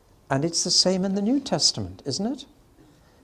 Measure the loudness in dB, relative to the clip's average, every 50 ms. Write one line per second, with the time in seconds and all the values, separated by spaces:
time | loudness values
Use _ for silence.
0 | _ _ -20 -20 _ -2 -2 0 0 0 -2 -2 -2 2 2 4 4 4 2 2
1 | 0 0 0 0 2 2 2 0 0 0 0 2 2 0 0 -2 -6 -8 -10 -10
2 | -8 -6 -4 -2 -2 -4 -4 -6 -10 -16 _ _ _ _ _ -20 -20 -20 -20 _
3 | _ _ _ _